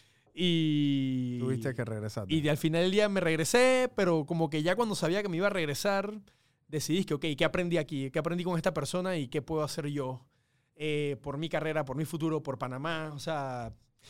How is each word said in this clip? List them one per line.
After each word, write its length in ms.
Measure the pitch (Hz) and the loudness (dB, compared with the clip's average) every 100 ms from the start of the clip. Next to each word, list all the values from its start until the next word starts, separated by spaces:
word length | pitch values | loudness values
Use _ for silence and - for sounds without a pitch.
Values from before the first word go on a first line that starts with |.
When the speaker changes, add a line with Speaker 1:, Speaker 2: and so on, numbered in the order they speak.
| _ _ _ | _ _ _
Speaker 1:
y 1040 | 160 180 165 156 147 143 139 131 127 123 123 | 0 2 4 2 2 2 2 0 0 -2 -2
Speaker 2:
Tuviste 340 | 117 127 131 | -2 -2 -2
que 100 | 123 | -4
regresar. 460 | 113 110 104 113 95 | -4 -4 -4 -4 0
Speaker 1:
y 160 | 156 147 | 0 2
al 80 | 147 | 2
final 260 | 160 165 | 2 2
del 100 | 185 | 4
día 160 | 202 208 | 4 4
me 120 | 190 | 2
regresé, 720 | 165 160 160 247 254 254 254 - | 2 2 4 6 6 4 2 2
pero 280 | 180 160 147 | 2 2 2
como 220 | 165 156 | 0 0
que 140 | 156 | 0
ya 140 | 160 208 | 0 2
cuando 180 | 226 | 0
sabía 280 | 180 165 196 | 0 0 0
que 60 | 202 | 0
me 80 | 165 | 0
iba 100 | 202 | 0
a 20 | |
regresar, 720 | 196 151 135 202 196 202 214 - _ _ _ - | 0 -2 0 0 0 -2 -8 -14 _ _ _ -6
decidí 360 | 147 - 180 | -4 0 0
que, 100 | 190 | 2
"Ok, 100 | 147 160 143 | 0 -2 2
¿qué 80 | |
aprendí 340 | 160 175 175 170 | 2 2 0 0
aquí? 320 | 147 143 135 | 0 -4 -2
¿Qué 80 | 156 | -2
aprendí 240 | 160 175 | -2 -2
con 120 | 175 165 | -2 0
esta 160 | 190 | 0
persona 440 | 160 143 180 185 170 | 0 -2 -2 -2 -2
y 100 | 131 | -2
qué 160 | 151 | -4
puedo 220 | 127 156 | -2 -2
hacer 240 | 147 - 147 | -2 -4 -4
yo, 360 | 143 131 127 _ _ _ _ _ - | -4 -6 -8 _ _ _ _ _ -6
eh, 400 | 151 147 143 135 | -2 0 -2 -4
por 140 | 143 139 | -6 -4
mi 100 | 160 | -2
carrera, 360 | 160 156 156 | -2 0 0
por 120 | 135 135 | -2 -2
mi 80 | |
futuro, 380 | 156 165 160 156 | -4 -2 -2 -2
por 160 | 139 123 | -4 -6
Panamá?". 520 | 127 127 160 160 156 | -6 -4 -4 -4 -6
O 40 | 147 | -8
sea, 540 | - 151 135 123 113 - _ _ | -4 -4 -4 -6 -8 -12 _ _